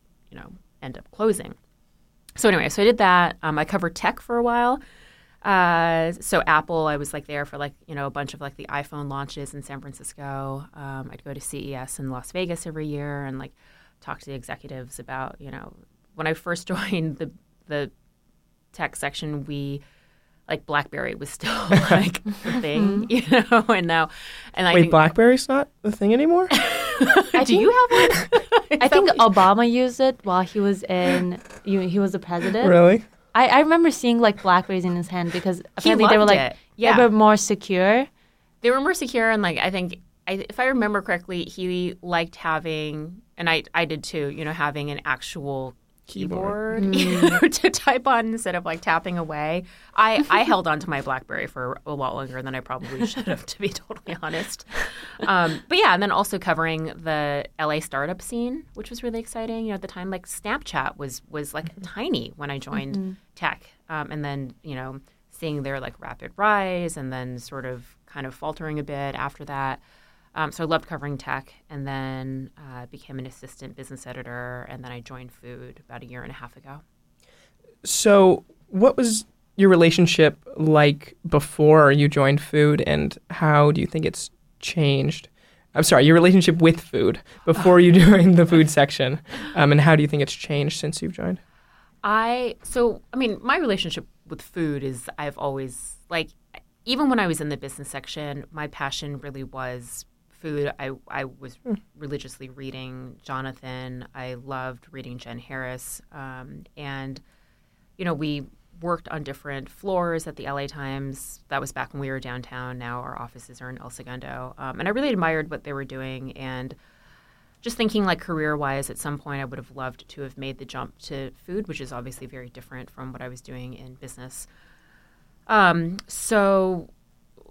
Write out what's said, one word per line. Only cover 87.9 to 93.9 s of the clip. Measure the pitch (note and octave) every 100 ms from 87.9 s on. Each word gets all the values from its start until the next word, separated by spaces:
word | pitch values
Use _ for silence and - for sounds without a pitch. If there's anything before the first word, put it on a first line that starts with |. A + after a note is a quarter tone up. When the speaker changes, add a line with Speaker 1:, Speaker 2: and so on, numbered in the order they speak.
Speaker 3:
<laughs> | F3+ E3+
joined | G3 F3+ F3
the | E3+
Food | E3+ D3+
section, | D3+ C#3+ - B2+ D3 - - - -
um, | D3
and | D3
how | D3+ D#3
do |
you | D3
think | D3
it's | C#3
changed | - - C#3+ C#3+ -
since | D3+ -
you've | E3
joined? | F3+ F3+ F#3 _ _ _ _ _ _
Speaker 1:
I, | G3+ G#3+ A3+ B3 B3 -
so, | - B3+ A#3+ - _
I | B3+
mean, | B3 G3
my | A#3+ D#4+
relationship | C#4 G3 E3+